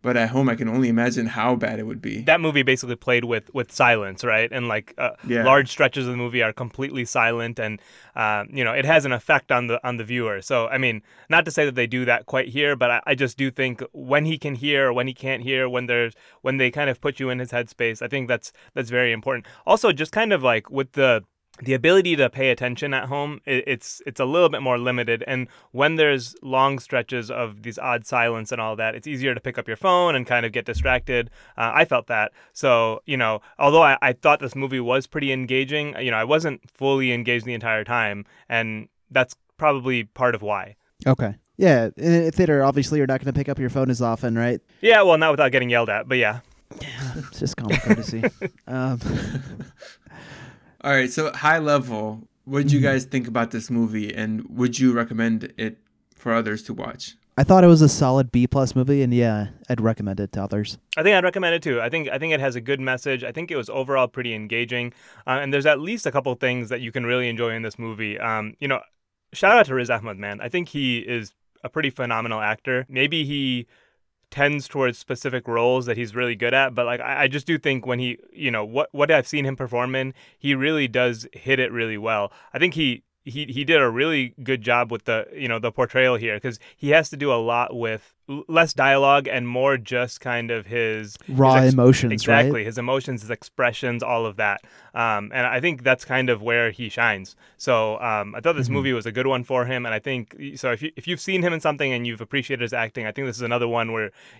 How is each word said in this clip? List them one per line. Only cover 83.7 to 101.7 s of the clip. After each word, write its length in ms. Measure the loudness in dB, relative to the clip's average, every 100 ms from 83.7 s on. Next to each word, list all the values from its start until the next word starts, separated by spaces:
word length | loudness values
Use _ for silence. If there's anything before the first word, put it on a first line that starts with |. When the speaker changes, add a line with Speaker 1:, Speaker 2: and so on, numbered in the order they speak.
| 4
Speaker 2:
a 80 | 4
really 440 | 2 0 0 -4 -8
good 200 | -6 -4
job 280 | 0 0 0
with 140 | -4
the, 220 | -2 -4 -4
you 140 | -8 -6
know, 100 | -4
the 120 | -4
portrayal 460 | -2 -2 2 2 2
here, 220 | -2 -4
'cause 180 | -6 -10 -16 _
he 120 | 4
has 200 | 4 4
to 60 | -4
do 140 | 0
a 60 | 0
lot 400 | 0 0 -2 -4
with 380 | -6 -6 _ _ -14
l-, 160 | -14 -2
less 240 | 2 2
dialogue 560 | 4 4 6 6 4 2
and 180 | -4 -4
more 300 | 0 2 2
just 460 | -2 -4 -4 -6
kind 280 | -6 -4 -4
of 140 | -6
his, 540 | -4 -2 -2 -2 -8 -14 -6
his 100 | 4
Speaker 3:
Raw 200 | 6 8
Speaker 2:
ex-, 180 | 8
Speaker 3:
emotions, 520 | 8 8 8 4 0 4
right? 120 | 4
Speaker 2:
exactly, 260 | 6 2
his 140 | -4 -6
emotions, 420 | -2 -2 -2 -10
his 80 | -8
expressions, 720 | -10 -10 -2 -2 -2 -6 -4
all 220 | -2 -2
of 120 | -4 -2
that. 260 | -2 -2 _ -20 -14
Um, 360 | -4 -2 -2 -4
and 120 | -2 -2
I 140 | 0
think 220 | -2 -2
that's 240 | 0 0 0
kind 240 | -2 0
of 100 | -2
where 300 | 0 0 0
he 180 | -4 -10
shines. 480 | -2 0 0 -8 -20 _ _
So, 420 | 0 0 0 -2
um, 340 | -4 -4 -4
I 60 | -4
thought 140 | -2 0
this 120 | 0
Speaker 3:
Mm-hmm. 60 |
Speaker 2:
movie 180 | -2 -2
was 100 | -4
a 80 | -4
good 140 | -4 -2
one 180 | -2
for 220 | -2 -2 -2
him, 180 | -4
and 100 | -4
I 40 | -6
think, 360 | -4 -8 -8 -14 -16 -6
so 160 | -4
if 80 | -4
you, 100 | -6 -10
if 100 | -8
you've 140 | -8
seen 220 | -2 0
him 100 | 0
in 80 | 0
something 320 | -2